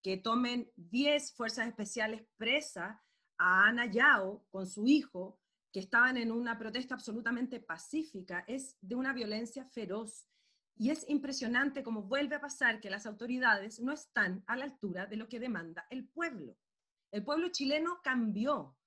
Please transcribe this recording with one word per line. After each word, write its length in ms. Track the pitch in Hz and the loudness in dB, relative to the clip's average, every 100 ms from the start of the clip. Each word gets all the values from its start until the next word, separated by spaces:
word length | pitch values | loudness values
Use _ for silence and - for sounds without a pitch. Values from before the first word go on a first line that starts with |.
que 140 | 196 190 | -4 -4
tomen 540 | 226 240 247 247 226 - | 0 2 2 0 -6 -14
diez 560 | 170 226 285 294 294 | -4 2 4 4 0
fuerzas 320 | - 226 233 226 | -6 -6 -2 -4
especiales 540 | 226 208 - 220 220 - _ | -4 -6 -2 -2 -4 -12 _
presa 640 | 220 277 302 190 180 220 _ _ _ _ | 0 0 0 -8 -8 -10 _ _ _ _
a 280 | 175 185 208 | 6 10 8
Ana 220 | 233 240 | 6 2
Yao 540 | 202 277 240 190 208 _ | 6 8 6 4 -4 _
con 160 | 190 185 | -6 -6
su 200 | 208 226 | 0 6
hijo, 520 | 302 - 185 190 214 _ _ _ | 6 6 -8 -10 -12 _ _ _
que 80 | 196 | -8
estaban 360 | 190 240 247 262 | 0 4 6 4
en 160 | 233 | 0
una 260 | 233 240 220 | -2 -2 -4
protesta 360 | 220 226 254 | -6 -6 -6
absolutamente 680 | 254 - 220 226 240 254 233 | -8 -6 -6 -4 -2 -4 -6
pacífica, 840 | - - - 302 311 196 180 175 - | -8 -10 -6 -6 -6 -10 -8 -8 -6
es 280 | 262 262 _ | -8 -8 _
de 140 | 185 247 | -8 -4
una 160 | 262 | -2
violencia 520 | 254 214 214 226 269 | -2 -4 -4 -6 -10
feroz. 600 | 262 - 202 202 220 - _ _ _ _ _ _ | -12 -10 -6 -6 -8 -14 _ _ _ _ _ _
Y 140 | 226 | -2
es 180 | 311 - | 0 0
impresionante 760 | 285 277 269 226 240 277 277 | -2 0 -4 0 2 0 -2
cómo 200 | 226 220 | -6 -6
vuelve 340 | 196 269 285 294 | -2 -2 0 -2
a 40 | |
pasar 400 | 294 - 254 214 | -6 0 0 0
que 80 | 208 | -6
las 140 | 196 214 | -8 -8
autoridades 720 | 214 233 254 247 202 202 220 | -10 -6 0 2 2 0 -6
no 120 | 247 | -6
están 500 | 302 - - 196 185 - | -6 -6 0 0 -2 -4
a 100 | 247 | -4
la 80 | |
altura 420 | 269 269 208 180 196 | -4 -6 -6 -6 -6
de 100 | 214 | -8
lo 120 | 226 | -8
que 100 | 240 | -8
demanda 480 | 254 196 165 170 - | -6 -6 -8 -12 -10
el 180 | 262 254 | -12 -10
pueblo. 480 | - 339 233 131 - _ _ _ _ _ | -6 -6 -6 -14 -16 _ _ _ _ _
El 100 | 208 | -6
pueblo 260 | 208 302 349 | 0 0 0
chileno 500 | 349 277 302 330 359 | -2 0 2 0 -2
cambió. 720 | 277 254 226 196 247 277 139 - | -2 0 0 0 0 0 -4 -16